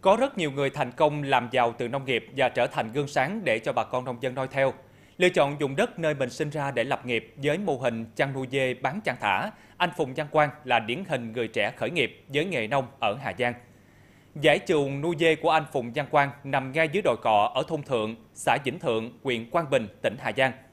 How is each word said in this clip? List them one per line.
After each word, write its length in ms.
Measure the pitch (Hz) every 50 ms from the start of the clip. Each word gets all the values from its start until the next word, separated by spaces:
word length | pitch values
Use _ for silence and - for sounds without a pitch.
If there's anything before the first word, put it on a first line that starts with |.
Có 140 | - 190 202
rất 220 | 220 254 277 277 -
nhiều 140 | 170 147
người 180 | 135 139 139 139
thành 220 | - 151 143 123
công 320 | 123 - 160 151 147 151 143
làm 260 | 135 135 123 120 117
giàu 220 | 117 127 120 117 117 -
từ 100 | 123 120
nông 180 | 123 139 131
nghiệp 220 | 127 127 113 - - - 131
và 120 | 131 123
trở 180 | - - 120 131
thành 240 | - 156 117 113
gương 160 | 113 143 147 139
sáng 340 | - 147 131 147 202 226 196
để 160 | 147 110 113
cho 140 | - 151 135
bà 100 | 120 110
con 220 | - - 123 127
nông 120 | 135 123 117
dân 140 | 117 131 123
noi 120 | 135 131 127
theo. 220 | - 139 139 135 120 - - - - - - - - _
Lựa 120 | 180 180
chọn 260 | 180 175 147 139 143 147
dùng 160 | 147 135 139
đất 240 | 143 214 247 - -
nơi 140 | 165 156 151
mình 160 | 139 135 123
sinh 200 | 123 - 156 151
ra 220 | 143 156 139 139
để 120 | 131 123 117
lập 220 | 135 139 120 -
nghiệp 300 | 123 120 113 107 - - - 139
với 140 | 147 147 180
mô 200 | 208 185 143 123
hình 280 | 131 123 117 113 113 110 -
chăn 180 | - 143 139 135
nuôi 140 | 135 131 123
dê 220 | 127 139 131 127 123
bán 280 | 117 - 131 139 208
chăn 140 | 214 - 127 -
thả, 300 | - 104 95 95 120 208 - - - - - _
anh 120 | 180 180 - -
Phùng 160 | 160 127 131
Văn 140 | 147 151 143
Quang 180 | - 156 151 143 - - -
là 160 | 131 123 117
điển 240 | 113 107 120 160 196 185
hình 220 | 156 127 117 113
người 160 | 110 123 117 107
trẻ 260 | - 113 104 107 127 -
khởi 120 | 117 113
nghiệp 360 | 165 175 127 110 - - - - 139
với 120 | 143 160
nghề 220 | 196 180 131 110 104
nông 200 | 139 139 131 117 - -
ở 180 | - 110 101 131 135
Hà 100 | 123 92 -
Giang. 140 | 123 120 120 - - - - - - - - - - - - - - - - 147 143
Dãy 160 | 156 147 - 190 -
chuồng 340 | 180 151 143 135 139 139
nuôi 140 | 143 170 175 151
dê 160 | 165 165 160
của 140 | 151 151 165
anh 160 | 156 160 147 143 -
Phùng 200 | 143 120 120 117
Văn 120 | 147 143 -
Quang 200 | - 147 139 139 123 - -
nằm 280 | 135 135 139 131 131
ngay 180 | 131 160 160 160
dưới 100 | 147 196
đồi 140 | 202 160 120 107
cọ 300 | - 117 110 104 104 120 -
ở 80 | 131 139 -
thôn 160 | 160 151 143
Thượng, 320 | - 139 117 110 110 113 113 - - _
xã 240 | - - - 120 135 139
Vĩnh 140 | 131 120 180
Thượng, 320 | - 151 113 110 113 120 - - -
huyện 260 | 135 123 113 113 117
Quang 200 | - 170 165 143
Bình, 180 | 143 131 113 98 - -
tỉnh 140 | - 117 101 -
Hà 120 | - 123 107 131
Giang. 140 | 131 131 117 - - -